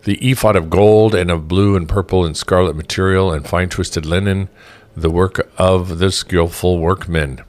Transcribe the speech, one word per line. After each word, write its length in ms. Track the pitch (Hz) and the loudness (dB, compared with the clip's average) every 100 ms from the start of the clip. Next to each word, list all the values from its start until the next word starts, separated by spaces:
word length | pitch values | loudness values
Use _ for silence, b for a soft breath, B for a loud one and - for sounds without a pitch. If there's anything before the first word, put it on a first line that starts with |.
the 260 | - 98 127 | -4 -2 0
ephod 260 | 131 107 98 | 2 2 2
of 140 | 82 | 2
gold 440 | 87 104 107 90 | 4 6 6 4
and 160 | 95 87 | 2 0
of 160 | 85 78 | -2 -2
blue 300 | 90 101 98 | 0 2 0
and 100 | 80 | 0
purple 380 | 101 90 95 | -4 0 0
and 100 | 85 | 0
scarlet 400 | 73 - 92 90 | -4 0 2 2
material 560 | 78 - - 95 95 95 | -2 -8 -2 0 2 0
and 160 | 78 73 | -2 -2
fine 220 | 87 90 | -2 -2
twisted 380 | - 90 - 78 | -4 -6 -6 -4
linen, 420 | 87 101 95 95 B B B B - | -2 0 -2 -4 B B B B -4
the 140 | 80 | -2
work 420 | 85 92 - - - | 0 0 -2 -8 0
of 400 | 92 95 90 82 | 2 2 -2 -2
the 120 | 95 | -2
skillful 680 | 92 - 90 82 - 90 90 | -2 -2 0 0 0 -2 0
workmen. 640 | 82 92 - 82 73 64 | 0 -2 -2 -4 -4 -8